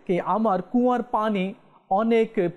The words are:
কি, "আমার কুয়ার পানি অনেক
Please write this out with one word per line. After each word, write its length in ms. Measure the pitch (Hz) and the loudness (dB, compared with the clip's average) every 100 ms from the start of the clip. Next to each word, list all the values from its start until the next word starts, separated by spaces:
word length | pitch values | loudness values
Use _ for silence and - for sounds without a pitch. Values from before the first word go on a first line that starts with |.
| - | -4
কি, 140 | 175 | -2
"আমার 420 | - 202 220 185 | -2 0 0 -2
কুয়ার 400 | 180 247 247 240 | 0 0 2 0
পানি 520 | - 220 220 202 190 - _ _ - | -2 -2 -2 -2 -4 -8 _ _ -4
অনেক 600 | 190 226 226 220 214 175 | 0 2 2 2 0 -2